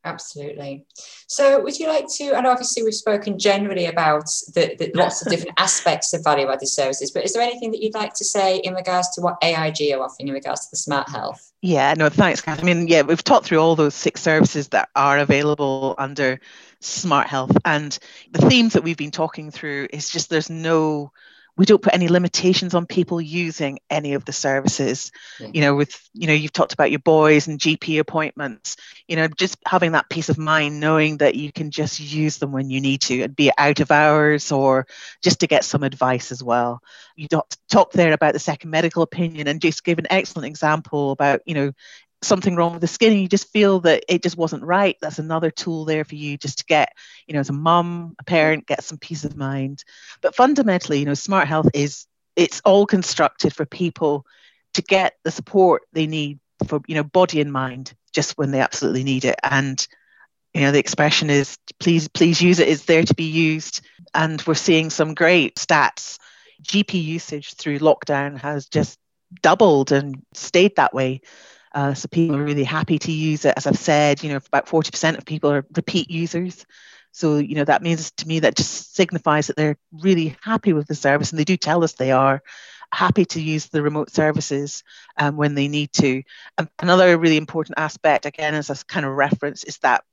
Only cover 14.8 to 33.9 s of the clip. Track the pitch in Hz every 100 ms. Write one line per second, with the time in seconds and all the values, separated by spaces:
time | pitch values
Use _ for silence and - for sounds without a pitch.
14.8 | - - 139 143 143 143 147 147 139 135
15.8 | 135 - 135 143 135 131 - - - _
16.8 | - - 175 143 - 139 131 - 175 151
17.8 | 147 - - - - - 254 254 226 202
18.8 | 160 165 147 - 160 - 151 - 151 139
19.8 | 139 147 143 165 - 160 151 165 160 160
20.8 | 156 151 143 _ - _ _ - 190 202
21.8 | 202 180 170 180 180 - 185 185 180 175
22.8 | 170 - 170 170 156 170 170 160 143 139
23.8 | _ 147 147 139 - 135 143 135 139 -
24.8 | 135 131 - - - - 110 160 143 143
25.8 | 147 - _ - 170 151 151 - 156 -
26.8 | 147 147 165 160 156 151 156 151 156 156
27.8 | - 156 151 160 156 - 139 110 - -
28.8 | - - _ 165 160 151 190 - - 185
29.8 | 175 160 - 165 160 151 156 156 147 147
30.8 | 151 160 156 147 147 - 147 - 156 143
31.8 | 147 - 147 151 156 - 143 135 135 131
32.8 | 139 135 - 127 117 139 147 - 143 147
33.8 | 151